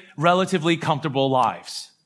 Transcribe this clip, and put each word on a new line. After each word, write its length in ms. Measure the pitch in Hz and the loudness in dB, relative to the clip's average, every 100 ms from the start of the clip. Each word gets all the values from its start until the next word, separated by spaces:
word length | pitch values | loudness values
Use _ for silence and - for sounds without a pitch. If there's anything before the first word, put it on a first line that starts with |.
| - - | -16 -2
relatively 580 | 165 185 190 185 156 165 | 2 2 2 0 0 -2
comfortable 540 | - 143 156 131 135 | -2 -2 -2 0 2
lives. 600 | 131 113 90 - - - _ | 2 0 -2 -10 -14 -16 _